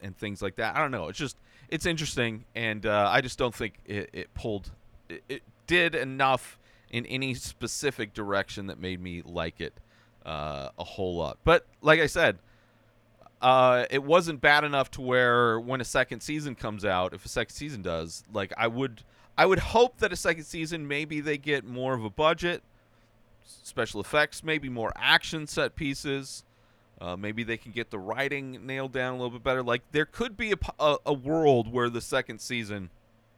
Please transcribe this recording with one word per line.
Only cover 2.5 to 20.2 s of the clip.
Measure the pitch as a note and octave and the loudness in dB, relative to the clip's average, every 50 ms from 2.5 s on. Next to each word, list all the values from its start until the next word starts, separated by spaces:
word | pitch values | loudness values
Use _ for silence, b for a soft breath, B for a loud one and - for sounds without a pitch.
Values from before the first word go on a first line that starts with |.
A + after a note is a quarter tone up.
| - | -8
and, | A2+ A#2 A2+ G#2+ G#2+ G2 | -4 -4 -2 -2 -2 0
uh, | A2 G#2 G#2 G2+ G2+ | 2 2 4 4 4
I | F#2 B2+ | 4 2
just | C3 B2+ - - | 2 0 -2 -2
don't | C3+ A#2+ G#2+ | -2 -2 -2
think | - B2 G#2+ - - - | -4 -8 -8 -8 -12 -12
it, | - G2+ G2+ F2+ - | -8 -8 -8 -8 -8
it | - F2 F2 - - | -10 -12 -12 -12 -12
pulled, | - - A#2+ G#2+ G2+ F#2 - - - - - - - _ - | -8 -6 -6 -6 -6 -8 -12 -16 -18 -20 -20 -20 -20 _ -16
it, | E2+ - - - | -16 -14 -12 -12
it | C#3 - - _ _ _ _ | -12 -12 -14 _ _ _ _
did | - E3 F3+ E3+ E3+ D#3+ | 0 2 2 4 2 0
enough | D3+ B2 C3 C3 C3+ C#3 C3+ C3+ B2+ - - - b b b b b b b | -2 -4 -4 -2 2 2 4 2 2 -2 -6 -20 b b b b b b b
in | - A#2+ A#2+ | -6 -6 -6
any | - A#2+ C3 C3+ C3 B2+ | -4 -4 -4 -4 -4 -6
specific | B2+ - - - - A#2+ - - - - C#3+ B2+ - A2+ G#2 - | -6 -8 -12 -10 -8 -8 -8 -6 -4 -2 -2 -2 -4 -6 -8 -8
direction | - G#2+ G2+ G2 G2 G2 - - - G2 G2 | -8 -4 -2 -2 -2 -2 -4 -6 -10 -10 -10
that | D#2+ - | -10 -8
made | E2+ F#2 F#2 F2+ | -8 -8 -8 -8
me | F2+ F2+ F2 F2 - | -8 -10 -10 -10 -10
like | B1+ E2+ E2+ E2 E2 - - | -8 -6 -4 -4 -4 -6 -8
it, | E2 - - - b b b b b b b b - | -10 -10 -10 -14 b b b b b b b b -12
uh, | - D#2+ D2+ D2+ D2+ D2 C#2 C#2 C2 - - | -10 -8 -6 -6 -6 -8 -8 -10 -12 -12 -12
a | F2 | -14
whole | - - - G2 F#2 F2 | -12 -8 -6 -4 -4 -2
lot. | E2+ D#2+ C#2+ - - - | -4 -4 -4 -6 -2 2
But | D#3 E3 F3 - _ _ _ | 4 4 4 2 _ _ _
like | - D3 D#3 D#3+ | 4 4 4 6
I | D#3+ C#3+ | 4 2
said, | - F3 E3 B2+ G2+ F2 b b b b b b b b b b b b b _ _ _ - - _ _ | 2 2 2 2 2 0 b b b b b b b b b b b b b _ _ _ -20 -20 _ _
uh, | - B2+ B2+ C3 B2+ B2+ B2+ B2 B2 - | 8 10 10 10 10 10 8 6 4 2
it | - C#3 C#3 | 0 0 4
wasn't | C#3 D#3+ F3+ E3+ E3 D#3+ B2+ | 6 6 6 6 4 0 4
bad | - D3+ D3 D3 D3+ | 6 8 8 8 6
enough | D3 C#3+ C#3 C3+ - | 4 2 0 0 0
to | - - | -4 -6
where | C3 B2+ B2+ B2+ B2+ B2 A#2+ A#2+ B2 A#2 A2+ A2+ | -2 2 4 6 6 6 6 6 6 4 4 2
when | A#2 A#2+ C3 C3 | 0 -2 -4 -4
a | A#2 | -4
second | - - C#3+ B2+ - B2+ A2+ | 0 2 2 2 2 -2 -8
season | - - D3+ D3+ D3 C#3+ A#2+ | -8 -6 -6 -6 -6 -6 -8
comes | - - A#2 G#2+ G#2 F#2 | -8 -8 -8 -6 -2 0
out, | G#2 F#2 F2+ F#2 F#2 - | 0 2 2 0 0 -4
if | F#2+ - | -8 -12
a | - | -6
second | - B2+ A2+ - - | -4 -4 -4 -4 -6
season | - C#3 D3+ D3 G#2+ | -10 -10 -10 -10 -8
does, | F2+ F#2 E2+ E2 E2 E2 D#2+ - - - G#2 | -6 -4 -4 -4 -4 -6 -10 -14 -14 -8 -6
like, | G#2+ G2 F#2+ - - | -6 -6 -4 -2 -2
I | A2+ A#2 | 0 0
would, | A2+ B2 C3+ C3+ A2+ - b b b b b b _ - | 0 -2 -4 -4 -6 -10 b b b b b b _ 4
I | D#3 | 4
would | F#3 F#3+ E3+ | 6 6 4
hope | - - - A3+ A#3+ B3+ - - | 2 2 4 4 4 4 2 0
that | A3 G3+ | -2 -2
a | F3+ | -2
second | E3 | 0